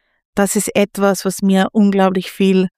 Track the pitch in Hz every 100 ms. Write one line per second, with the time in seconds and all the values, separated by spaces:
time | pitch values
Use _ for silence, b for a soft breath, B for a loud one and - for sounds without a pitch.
0 | _ _ _ - 196 208 - - 202 -
1 | 196 190 190 - 196 190 190 220 202 196
2 | 190 185 - - 190 185 185